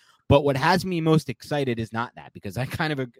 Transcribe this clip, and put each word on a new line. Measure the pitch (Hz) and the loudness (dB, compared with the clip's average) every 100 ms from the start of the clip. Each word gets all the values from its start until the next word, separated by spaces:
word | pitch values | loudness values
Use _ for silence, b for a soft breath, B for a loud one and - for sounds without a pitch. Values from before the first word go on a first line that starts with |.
| b b - | b b 4
But | 143 | 4
what | 143 135 | 4 2
has | 160 185 | 2 2
me | 185 175 | 0 0
most | 160 156 - | 2 2 2
excited | - - 147 131 117 | -8 -6 -2 -2 -2
is | 113 | -4
not | 113 120 - | -6 -6 -10
that, | 69 | -20
because | - 101 92 | -14 -10 -6
I | 127 | -6
kind | - 160 | -4 -2
of, | 143 127 | -2 -6